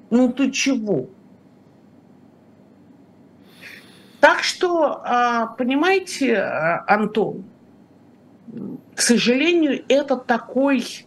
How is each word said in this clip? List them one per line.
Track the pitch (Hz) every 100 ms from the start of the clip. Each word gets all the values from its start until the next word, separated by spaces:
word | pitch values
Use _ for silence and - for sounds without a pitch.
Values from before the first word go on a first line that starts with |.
| -
Ну | 233 254
ты | 247 269
чего? | - 277 247 214 160 127 - - - - - - - - - - - - - - - - - - - - - - - - - - - - - - -
Так | 294 330
что, | - - 359 339 294 -
э, | - 240 240 233 226 -
понимаете, | 254 269 349 392 370 - 262
э, | 214 - 123 160 165 -
Антон, | 208 214 220 170 - - - - - - - - - - - - - - - -
к | -
сожалению, | - 233 226 254 311 349 302 254 -
это | 269 285 269
такой | - 233 - 247 277 262 - -